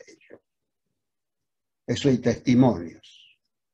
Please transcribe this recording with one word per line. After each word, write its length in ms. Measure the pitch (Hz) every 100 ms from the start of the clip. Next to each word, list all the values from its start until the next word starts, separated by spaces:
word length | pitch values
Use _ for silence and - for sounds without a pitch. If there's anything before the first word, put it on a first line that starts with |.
| -
ellos. 320 | - _ - _ _ _ _ _ _ _ _ _ _ _ _ _ _ -
Eso 220 | 123 143
hay 100 | 123
testimonios. 1200 | 120 110 - 123 127 87 85 - - - _ _ _ _ _